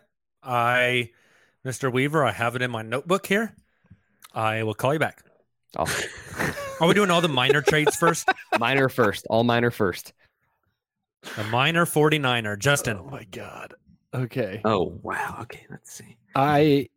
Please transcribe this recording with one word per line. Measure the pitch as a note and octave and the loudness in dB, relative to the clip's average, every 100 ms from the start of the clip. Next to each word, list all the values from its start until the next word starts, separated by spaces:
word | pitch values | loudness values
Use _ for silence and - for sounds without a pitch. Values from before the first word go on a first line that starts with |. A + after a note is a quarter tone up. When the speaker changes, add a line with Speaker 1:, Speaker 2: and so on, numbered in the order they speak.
| _ _ _ _ | _ _ _ _
Speaker 1:
I, | C3 A#2+ A#2+ B2 B2 B2 A#2 _ _ _ _ _ C3 | -4 0 2 2 2 0 -4 _ _ _ _ _ -12
Mister | A#2+ C3+ | -6 -2
Weaver, | B2 C#3+ D#3 | 0 0 2
I | B2 | 0
have | G2+ A#2 B2 | 0 -2 -2
it | |
in | B2 | -4
my | A#2 | -6
notebook | A2 B2+ E3 F#3+ - | -6 -6 -2 -2 0
here. | G3 A3+ - _ _ _ - _ _ - | -2 -2 -10 _ _ _ -20 _ _ -12
I | - A2 A2 | -4 -2 -2
will | A2 - | -4 -2
call | B2+ | 0
you | D#3 | 0
back. | A#2+ - _ _ _ _ _ - | -2 -6 _ _ _ _ _ -6
Speaker 2:
Awesome. | - - - - - - - - - - | -4 -4 -6 -12 -14 -6 -6 -6 -10 -2
Speaker 1:
Are | E3 | 2
we | |
doing | F#3+ G3 | 4 4
all | E3+ | 2
the | E3 | 2
minor | C3 C3 C#3+ | 2 2 2
trades | C#3 D#3 D3 - | 2 2 2 2
first? | E3+ E3 - - | 0 0 -2 -4
Speaker 2:
<laughs> | - - | -2 0
Minor | A#2 C3+ C3 | 2 2 2
first. | C3 G#2+ - - | 2 2 0 0
All | A2+ | 2
minor | A#2+ A#2 A#2+ | 4 2 2
first. | - G2 - - _ _ _ _ _ _ _ _ _ _ _ - - | 0 -2 -2 -10 _ _ _ _ _ _ _ _ _ _ _ -14 -10
Speaker 1:
The | G#2+ | -2
minor | A#2+ C#3+ E3+ E3+ | 0 2 2 2
forty-niner, | D#3 D3+ D3+ C3 A#2+ G#2+ G2+ | 4 4 4 2 0 -2 -2
Justin. | C3+ C#3 B2 G2 | 2 2 0 -6
Speaker 3:
Oh, | C3+ | -8
my | C3+ G#2+ | -14 -14
God. | A#2 G#2 - - - _ _ _ | -14 -14 -14 -18 -20 _ _ _
Okay. | B2 B2 C3+ G2+ G#2 G#2+ | -6 -4 -2 -4 -2 0
Speaker 4:
Oh, | G#2 E2 E2+ | 2 0 -4
wow. | F2 F2 - - | -8 -6 -6 -10
Okay, | A2+ - - | -14 -16 -18
let's | - - | -20 -18
see. | - - - _ C3+ | -20 -20 -20 _ 0
Speaker 3:
I, | C#3+ D3 D#3 C#3 - | 2 4 6 4 0